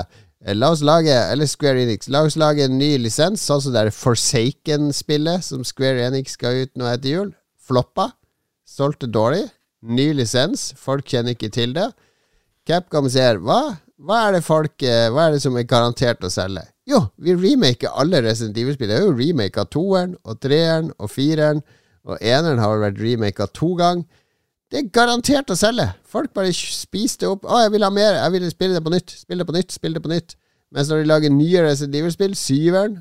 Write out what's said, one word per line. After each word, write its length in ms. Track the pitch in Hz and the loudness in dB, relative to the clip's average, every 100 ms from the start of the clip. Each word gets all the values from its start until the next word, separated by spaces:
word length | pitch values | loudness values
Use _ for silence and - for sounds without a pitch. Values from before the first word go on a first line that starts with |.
| - - _ _ 101 | -2 -12 _ _ -6
Eh, 100 | 104 | 0
la 140 | 143 | 2
oss 100 | 160 | 2
lage, 300 | 147 165 160 123 92 | 2 4 4 2 2
eller 140 | 131 147 | 0 -2
Square 360 | - 143 127 | 0 0 2
Enix, 240 | 123 101 - | 0 -2 -2
la 120 | 139 | 0
oss 120 | 156 156 | 0 2
lage 260 | 151 147 | 2 2
en 140 | 135 131 | 2 2
ny 200 | 147 139 | 2 0
lisens, 440 | 113 - 170 208 | 0 0 0 0
sånn 200 | - 143 | -2 -2
som 120 | 139 | 0
det 80 | 120 | 0
er 100 | 107 | 0
Forsaken-spillet 1500 | - 131 113 - 120 123 - - 147 147 143 - 151 160 180 | 0 0 0 0 0 0 -2 -4 0 0 -2 -2 -2 0 -2
som 200 | - 131 | -4 -8
Square 440 | 120 - 135 127 123 | -8 -2 0 0 0
Enix 300 | 135 131 - | -2 -6 -6
ga 120 | 120 | -2
ut 200 | 127 131 127 | -2 -4 -6
nå 100 | 120 | -4
etter 240 | 123 135 | -4 -2
jul. 240 | 165 202 - _ _ | -4 -4 -10 _ _
Floppa. 500 | - 127 - - 226 - _ _ _ _ _ | -2 -2 0 -4 -4 -6 _ _ _ _ _
Solgte 420 | - 139 - 127 | -4 -4 -2 -4
dårlig. 420 | 107 113 170 254 _ _ _ | 0 2 0 -4 _ _ _
Ny 300 | 113 120 147 | -4 0 2
lisens. 600 | 147 110 123 156 269 - - | 0 0 0 0 -2 -8 -10
Folk 280 | - 139 - | -6 -6 -2
kjenner 300 | 123 120 120 | -4 -2 -6
ikke 160 | 107 | -6
til 220 | 120 117 | -4 -4
det. 160 | 151 233 - _ _ _ _ _ _ - | -2 -6 -6 _ _ _ _ _ _ -2
Capcom 420 | 170 - 151 135 | -2 0 0 0
sier, 280 | 131 127 101 | 4 4 2
Hva? 400 | 104 208 302 170 _ _ | 2 0 0 -8 _ _
Hva 220 | 147 226 214 | -2 0 2
er 100 | 180 | 0
det 80 | 156 | 2
folk, 300 | 156 156 - 127 | 0 0 -2 0
eh, 220 | 117 117 | 2 2
hva 160 | 135 165 | 4 2
er 80 | 143 | 2
det 60 | |
som 140 | 135 123 | 0 -2
er 80 | 117 | 2
garantert 560 | 123 120 117 123 117 | 2 2 0 0 0
å 80 | 92 | -4
selge? 320 | - 95 92 - _ - | -4 -4 -6 -12 _ 0
Jo, 140 | 269 110 - | 0 0 -4
vi 160 | 170 175 | 0 2
remaker 560 | 196 277 143 120 127 | 4 4 2 0 -4
alle 300 | 117 156 165 | -2 2 2
Resident 340 | 113 113 113 107 | 2 -2 -4 -4
Evil-spill. 300 | 127 139 104 | -4 -2 0
Det 80 | 117 | 2
er 80 | |
jo 140 | 202 120 | 2 2
remake 420 | 147 151 98 104 | 0 0 -2 -2
av 80 | 101 | -4
toeren, 420 | 147 196 185 180 180 | -2 0 0 -2 -8
og 160 | - 110 | -12 -8
treeren, 540 | 135 147 165 160 160 - | 0 2 2 0 -2 -8
og 140 | 104 | -10
fireren, 480 | - 143 156 151 151 - _ _ _ - | -2 0 2 2 0 -6 _ _ _ -12
og 80 | 92 | -4
eneren 400 | 110 135 170 120 | 0 2 2 0
har 80 | 107 | 0
vel 140 | 107 104 | 0 -2
vært 140 | 101 | -2
remake 400 | 113 120 104 101 | -4 -2 -2 -2
av 80 | 98 | -8
to 200 | - 160 175 | -4 -4 2
gang. 300 | 175 175 165 _ _ _ _ _ - | 0 0 -6 _ _ _ _ _ -8
Det 80 | 277 | -6
er 140 | 240 | -2
garantert 580 | 233 240 240 247 277 - | 2 2 2 2 0 0
å 60 | 175 | 0
selge! 320 | 208 233 117 - _ | 0 0 -4 -4 _
Folk 240 | 220 294 208 | -6 -6 -4
bare 160 | 185 170 | -2 -4
sj-, 160 | - - | -6 -10
spiser 480 | - 190 226 - 185 | -8 -4 -4 -2 -4
det 40 | |
opp. 100 | 196 | -4
«Å, 160 | - 233 214 | 0 2 4
jeg 80 | 208 | 4
vil 80 | |
ha 80 | 196 | 2
mer! 240 | 202 208 156 | 4 2 2
Jeg 140 | 151 185 | 0 0
vil 100 | 175 | -2
spille 240 | - 185 180 | -2 -2 0
det 80 | 160 | 0
på 80 | |
nytt. 220 | 175 - - - | -2 -2 -20 -10
Spill 180 | 180 | -6
det 60 | 170 | -4
på 80 | 165 | -4
nytt. 180 | 180 - | -4 -6
Spill 220 | 160 160 | -6 -6
det 60 | 160 | -4
på 80 | |
nytt.» 220 | 170 - - _ _ _ | -4 -6 -20 _ _ _
Mens 200 | 139 143 | -4 -2
når 100 | 156 | 0
de 80 | 156 | 4
lager 220 | 156 151 | 4 4
nye 280 | 139 160 180 156 | 4 4 4 2
Resident 300 | 139 143 143 | 0 -4 -4
Evil-spill, 380 | 170 160 196 - | -4 -2 -4 -4
syveren 600 | - 135 165 185 214 185 | -2 0 2 2 0 -6